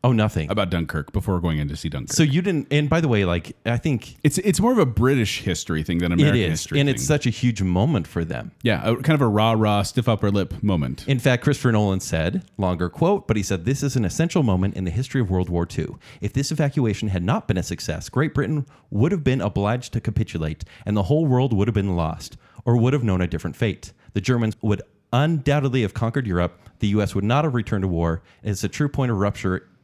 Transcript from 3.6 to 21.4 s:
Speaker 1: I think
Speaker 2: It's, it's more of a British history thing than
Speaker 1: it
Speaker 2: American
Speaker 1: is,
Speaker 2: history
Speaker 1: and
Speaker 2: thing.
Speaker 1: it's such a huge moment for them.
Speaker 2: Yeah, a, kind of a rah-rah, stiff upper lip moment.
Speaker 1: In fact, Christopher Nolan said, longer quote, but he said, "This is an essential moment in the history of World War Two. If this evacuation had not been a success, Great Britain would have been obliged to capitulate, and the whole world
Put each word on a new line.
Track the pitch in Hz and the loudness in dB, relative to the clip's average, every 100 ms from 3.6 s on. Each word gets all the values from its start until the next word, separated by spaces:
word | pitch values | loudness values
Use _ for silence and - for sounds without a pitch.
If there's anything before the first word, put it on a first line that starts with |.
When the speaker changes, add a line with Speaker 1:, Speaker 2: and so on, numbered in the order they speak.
| - | -4
Speaker 1:
I | 120 | -2
think | 160 123 - - | 0 -2 -4 -2
Speaker 2:
It's, | 147 - | 0 2
it's | 202 170 | 0 2
more | 220 | 2
of | 247 | 4
a | 143 | 2
British | 107 123 139 107 - | 4 2 2 0 -2
history | - 87 - 78 | -4 -4 -2 -4
thing | 78 85 | 0 0
than | 85 | 2
Speaker 1:
it | 85 | 4
Speaker 2:
American | 143 123 | 4 4
Speaker 1:
is, | 90 | 2
Speaker 2:
history | 80 - 143 | -2 -2 0
Speaker 1:
and | 143 | 0
Speaker 2:
thing. | |
Speaker 1:
it's | 120 | 0
such | 131 147 123 | 0 0 0
a | |
huge | - 123 107 | 0 0 0
moment | 92 90 127 131 85 | 0 2 2 2 -2
for | 87 | -4
them. | 82 62 - _ | -4 -6 -10 _
Speaker 2:
Yeah, | 120 104 | -2 0
a, | 113 120 | 0 0
kind | 147 | 2
of | 151 | 2
a | 127 | 4
rah-rah, | 104 113 113 107 101 | 4 2 4 2 2
stiff | 98 - 120 | 0 -2 0
upper | 110 104 | 0 2
lip | 101 92 - | 0 -2 -2
moment. | 104 90 65 65 - | 0 0 -2 -6 -2
Speaker 1:
In | 131 | 0
fact, | 135 123 | 2 2
Christopher | - 135 127 | 0 0 2
Nolan | 110 104 95 | 2 2 -2
said, | - 80 82 185 - - | -2 -2 -2 -4 -8 -4
longer | 95 87 87 | -2 0 -4
quote, | - 165 202 - | 0 0 0 0
but | 107 | -2
he | |
said, | 95 95 90 | -2 -2 -2
"This | 139 | -2
is | 139 | 0
an | 123 98 | 0 -2
essential | - 170 180 | 0 0 2
moment | 127 92 95 | 2 2 0
in | - | -2
the | 92 | -4
history | 80 135 135 | -4 -2 -2
of | 101 | 0
World | 92 87 | 0 0
War | 87 87 | -2 -2
Two. | - - - - - | -4 -6 -10 -20 -8
If | 104 | -4
this | - - | -4 -4
evacuation | 156 143 151 120 101 107 | -2 -2 0 0 0 -2
had | 92 | -2
not | 90 202 - | 0 -2 0
been | 92 | -4
a | |
success, | - 87 - 78 - | -2 -6 -6 -8 -4
Great | 120 151 | -2 0
Britain | - 110 151 131 - _ | -2 -2 -2 -6 -14 _
would | 101 147 | 0 2
have | 190 | 2
been | 135 131 | 0 0
obliged | 98 - 101 123 - | -2 -2 -2 -2 -4
to | 113 | -6
capitulate, | - 101 110 82 78 78 - - - | -2 -2 -2 -4 -4 -6 -12 -12 -2
and | 104 | 0
the | |
whole | 92 151 160 | 2 2 4
world | 127 | 2